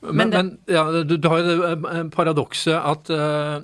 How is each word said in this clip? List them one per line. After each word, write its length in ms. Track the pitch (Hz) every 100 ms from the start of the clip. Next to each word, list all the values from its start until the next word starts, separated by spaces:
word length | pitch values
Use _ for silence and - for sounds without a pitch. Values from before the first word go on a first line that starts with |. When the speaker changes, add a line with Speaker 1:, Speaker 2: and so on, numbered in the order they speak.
Speaker 1:
Men, 140 | -
Speaker 2:
Men 160 | 170 226
det 60 | 214
Speaker 1:
men, 140 | 185 - -
ja, 160 | 170 156 165
du, 140 | 151 165
du 100 | 156
har 100 | 160
jo 140 | 175 170
det, 140 | 170 170 151
eh, 140 | 165 160
paradokset 640 | - 160 151 123 - - 160
at, 320 | 147 147 -
eh, 480 | 160 151 151 147 147